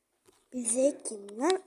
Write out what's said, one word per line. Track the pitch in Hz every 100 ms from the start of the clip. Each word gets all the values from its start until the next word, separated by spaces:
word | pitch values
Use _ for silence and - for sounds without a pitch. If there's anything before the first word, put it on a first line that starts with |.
| _ _ _ _ _
bize | 254 240 240 269 -
kimler | - 214 202 208 285 381